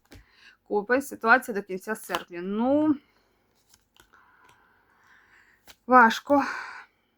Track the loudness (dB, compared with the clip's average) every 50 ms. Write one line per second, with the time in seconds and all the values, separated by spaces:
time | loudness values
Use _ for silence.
0 | _ _ -20 -20 -20 _ _ _ -20 -20 -20 _ _ -4 -4 -4 -2 0 -2 -2
1 | -2 -4 -10 -4 2 4 4 4 2 -2 -6 -8 -6 -8 -10 -10 -8 -10 -12 -10
2 | -8 -8 -8 -8 -8 -10 -12 -10 -8 -6 -4 -2 0 0 2 2 2 0 0 -2
3 | -6 _ _ _ _ _ _ _ _ _ _ _ _ _ _ _ _ _ _ _
4 | _ _ _ _ _ _ _ _ _ -20 _ _ _ _ _ _ _ _ _ _
5 | _ _ _ _ _ _ _ _ _ _ _ _ _ -20 -20 _ _ 4 6 6
6 | 6 6 4 0 -2 0 0 0 0 -2 -6 -10 -12 -14 -16 -20 -20 -20 _ _
7 | _ _ _